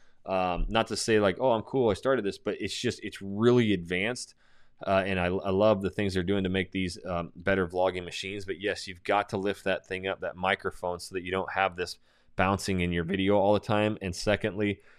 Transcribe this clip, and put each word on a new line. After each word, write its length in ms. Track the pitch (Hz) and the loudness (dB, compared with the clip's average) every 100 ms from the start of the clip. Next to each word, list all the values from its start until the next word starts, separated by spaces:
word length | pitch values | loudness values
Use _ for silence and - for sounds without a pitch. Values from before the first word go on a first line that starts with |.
| - - - | -20 -16 -4
um, 400 | 95 92 85 - | -2 0 0 0
not 200 | 110 110 | 0 0
to 100 | 107 | -2
say, 220 | - 107 | 2 4
like, 180 | 101 90 | 4 2
"Oh, 120 | 131 | 2
I'm 100 | 113 | 0
cool, 300 | - 135 117 | 0 0 2
I 20 | |
started 320 | 95 135 131 98 | 2 2 0 0
this," 140 | 92 | -4
but 180 | 107 90 | -6 -4
it's 180 | 101 - | -6 -4
just, 220 | 123 - | -4 -4
it's 180 | 101 - | -8 -12
really 500 | 98 101 117 123 110 | -8 2 4 6 4
advanced. 640 | 95 85 90 107 127 - _ _ - - - - | 2 0 -2 -2 -4 -10 _ _ -20 -20 -10 0
Uh, 180 | 95 95 | 2 2
and 140 | 95 | 0
I, 80 | 90 | 0
I 240 | 95 98 | 0 0
love 300 | 95 107 101 | 4 4 4
the 80 | 98 | 0
things 240 | - 101 | -2 -2
they're 100 | 92 | 0
doing 200 | 90 101 | 0 0
to 60 | 95 | 0
make 220 | 95 90 | -2 -2
these, 260 | 95 92 - 92 | -2 -4 -6 -6
um, 240 | 87 85 - | -6 -6 -6
better 320 | 87 98 87 | 0 0 0
vlogging 360 | 90 92 92 | 2 0 0
machines. 400 | 87 - 95 101 | -6 -8 -8 -8
But 160 | 98 87 | -8 -4
yes, 280 | 101 90 - | -4 -4 -8
you've 160 | 87 | -8
got 260 | - 101 101 | 0 0 2
to 80 | 101 | -2
lift 260 | 98 95 | -2 -2
that 240 | 98 92 - | -2 -2 -2
thing 200 | 92 95 | -6 -4
up, 140 | 92 | -4
that 140 | 87 90 | -6 -2
microphone, 640 | 92 98 95 - 90 87 | 0 0 -2 -4 -6 -6
so 160 | - 95 | -6 -8
that 80 | |
you 80 | 90 | -2
don't 200 | 95 87 | -2 -2
have 240 | 92 95 87 | 0 0 0
this 220 | 87 - _ _ _ - | -8 -8 _ _ _ 0
bouncing 460 | 92 98 - 92 | 2 2 0 -2
in 100 | 87 | 0
your 140 | 85 82 | -2 -2
video 320 | 95 95 104 | 0 2 4
all 160 | 98 | 4
the 60 | 104 | 2
time. 360 | - 104 107 107 | 2 0 2 -2
And 120 | 95 | -6
secondly, 680 | 87 - 101 107 95 104 98 - | -4 0 0 0 -2 -2 -2 -8